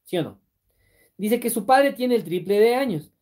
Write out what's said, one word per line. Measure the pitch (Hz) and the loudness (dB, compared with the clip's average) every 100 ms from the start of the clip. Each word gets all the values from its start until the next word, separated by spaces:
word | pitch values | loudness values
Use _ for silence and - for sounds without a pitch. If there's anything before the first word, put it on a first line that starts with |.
¿sí | - 180 | -8 -6
o | |
no? | 120 98 _ _ _ _ _ _ _ - | -6 -10 _ _ _ _ _ _ _ -6
Dice | 202 240 | -2 -2
que | 240 | -2
su | 220 196 | -4 2
padre | 262 277 | 4 4
tiene | 277 247 233 | 0 -2 -2
el | |
triple | 160 180 160 202 | -2 -6 0 2
de | 226 | 4
años. | 247 269 160 - _ | 2 -2 -6 -8 _